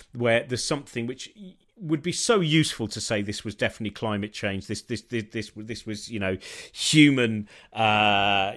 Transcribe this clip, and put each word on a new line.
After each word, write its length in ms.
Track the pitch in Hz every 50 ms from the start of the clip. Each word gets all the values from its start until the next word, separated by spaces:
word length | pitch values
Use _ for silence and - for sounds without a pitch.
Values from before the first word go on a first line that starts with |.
| - _
where 320 | - 120 120 117 113 117 117
there's 220 | 123 123 113 -
something 420 | - 156 139 143 - - 120 117
which 220 | 120 135 131 - - -
y-, 160 | 214 202 185 - _ _ _ _
would 260 | - 196 151 165 147 135
be 80 | 180
so 300 | - - - - 233 202
useful 480 | 170 151 151 160 147 - - - 113 104
to 100 | - 110
say 220 | - - 113 104
this 240 | 101 101 101 - -
was 100 | 110 101
definitely 360 | - 123 104 - - 113 101
climate 420 | - - 117 110 104 101 101 104 -
change. 340 | - - 101 98 95 -
This, 140 | - 104 -
this, 200 | - - 120 107 -
this, 200 | - 123 117 104 107
this, 200 | - 113 104 - -
this 300 | 107 107 113 113 - -
was, 260 | 113 107 101 - -
you 80 | 117 104
know, 160 | 98 95 95 92 - - - - - - -
human, 720 | - - - - 156 147 143 139 127 123 110 110 107 104 - - - - _
uh, 800 | - 107 110 107 107 107 107 104 101 101 101 101 101 98 95 101 117